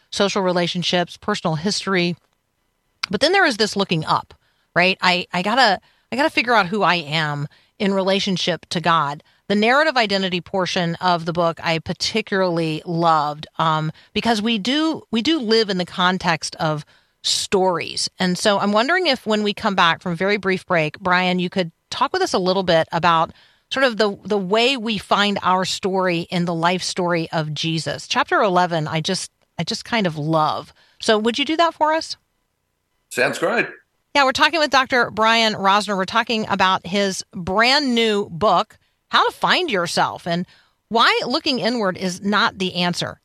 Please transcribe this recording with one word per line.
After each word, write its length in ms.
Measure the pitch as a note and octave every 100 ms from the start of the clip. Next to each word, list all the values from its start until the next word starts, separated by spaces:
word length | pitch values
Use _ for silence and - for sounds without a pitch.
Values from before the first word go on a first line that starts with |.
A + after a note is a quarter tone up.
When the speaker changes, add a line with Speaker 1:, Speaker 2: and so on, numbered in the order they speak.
| _
Speaker 1:
social 320 | - G3+ G#3
relationships, 720 | F#3 F3 F3 F3+ E3 F3+ F3 -
personal 400 | - G#3 F3+ D#3
history. 580 | F3+ G3 - F#3+ F3 E3+ _ _ _ _ _ _ _ _ -
But 120 | G3
then 100 | D4
there 140 | G4 F4
is 100 | G#3+
this 180 | G#3+
looking 300 | G3+ G3 E3+
up, 300 | - D#3 - - _ _ _
right? 240 | - F3+ F#3+
I, 260 | F#3 F3+ -
I 80 | F3+
gotta, 380 | F#3 A#3+ A#3+ F#3+ - _ _
I 40 | A#3
gotta 140 | D4
figure 240 | - A#3+
out 120 | A#3 F3+
who 160 | G#3
I 140 | E3+ F3
am 520 | C#3+ D#3 D#3 D3 D3+ - _ -
in 160 | G3+
relationship 720 | G3 F#3+ G3 G3 F3+ - D#3+ -
to 100 | F3
God. 420 | F3 E3 C#3+ D3+ - _ -
The 60 |
narrative 420 | G#3 A3 C4+ D#4+ C4+
identity 440 | G#3+ G3 F#3+ F3+
portion 560 | - G3 F3 G3 E3+ E3+
of 280 | F3+ F3
the 80 | E3
book 280 | E3+ E3+ D#3+
I 160 | E3+ E3
particularly 1040 | - F3+ - A3 G#3+ G3 F#3 E3+ E3 D#3
loved, 640 | - E3+ E3+ D#3+ D3 D3 - -
um, 340 | D#3+ D#3 D#3 - _
because 300 | G#3+ A3+ A3+
we 160 | G#3+ A#3
do, 440 | F#3+ C#4+ D#4+ D4 -
we 120 | A3
do 160 | A#3+ E4
live 320 | G#3+ A3+ G#3+
in 80 | F#3
the 60 | F3+
context 720 | - F3+ F#3 F#3 D#3+ - -
of 280 | E3 D3+ - _ _ _
stories. 880 | - - - G3+ F#3 E3+ B2 - - -
And 180 | F#3 F3+
so 220 | A3 G3+
I'm 140 | G3
wondering 340 | G#3 B3+ F4+ F4
if 180 | C4
when 200 | - G#3+
we 100 | G#3
come 220 | G#3 A3 F#3+
back 260 | F3 D#3+
from 100 | F#3
a 40 | E3+
very 200 | F#3+ G#3
brief 300 | F#3 F#3 -
break, 320 | F3 D3+ -
Brian, 400 | F3+ F3+ F3+ F3+
you 100 | F3
could 220 | - E3+ - _
talk 220 | - C4
with 100 | F#4
us 100 | F#4
a 60 | A#3
little 260 | F3+ F#3
bit 240 | F#3 E3 D#3
about 420 | F3 F3 E3 E3 - _ _ _
sort 140 | -
of 140 | C4 G#3+
the, 200 | G#3+ G3+
the 140 | - G#3
way 380 | F#3 G#3+ A#3+ C4+
we 220 | A3 G3+
find 400 | - G3 G3+ G3+
our 220 | F3 F#3
story 560 | F#3 - G3 F#3+ F#3 E3+ F3
in 140 | F3+
the 100 | F3
life 280 | E3+ E3+ F3+
story 480 | - - F3 F3 E3
of 240 | E3 D#3
Jesus. 540 | D3 E3 D#3+ D3 - -
Chapter 340 | B3 D4 F4+
eleven, 460 | A3 F3+ F3+ E3 D3+
I 120 | D#3+
just, 300 | D#3 F#3 - _ _ -
I 40 |
just 220 | E3+ -
kind 240 | - A#3 F#3
of 100 | D#3
love. 560 | D3 E3 D3+ G#2 - _ _ _
So 180 | - G#3+
would 200 | A3 A#3
you 60 |
do 120 | C#4 D#4+
that 180 | E4+
for 180 | - D4+
us? 240 | D#4+ D#4 - _ _ _ _ _ _ _ _ _
Speaker 2:
Sounds 280 | - C3 B2
great. 300 | E3+ A3+ E3+ - _ _ _ C#4+
Speaker 1:
Yeah, 80 |
we're 80 | C4+
talking 260 | C4 D4+ D#4+
with 120 | D4+
Doctor 420 | C4 C4 B3+ A#3
Brian 420 | G3+ A3 A3+ A3+
Rosner. 420 | G#3 F#3+ G3+ G3+ G3
We're 80 |
talking 420 | F#3 A3+ A#3 A3+ G#3+
about 360 | F#3+ F#3 F#3+
his 400 | F3 G3+ G3 F#3 -
brand 640 | F3+ F3 F#3+ A#3 C#4 C#4
new 340 | A#3 A3+ G#3 G3+
book, 480 | E3 G#3 F3+ G#3+ - _ _ _
How 180 | A#3+ A4
to 60 |
Find 380 | - F3 B3 F4+
Yourself, 560 | G3 E3+ - D3 G2+ -
and 200 | E3+ F3+ _ _ _ _
why 320 | A3 C4+ A4+ B3
looking 320 | C#4+ D#4+ B3+
inward 400 | A3 B3 G3 F3+
is 240 | F#3 F3+
not 360 | G3 G#3 A3 -
the 180 | F#3 F3
answer. 440 | F3 F3 E3 -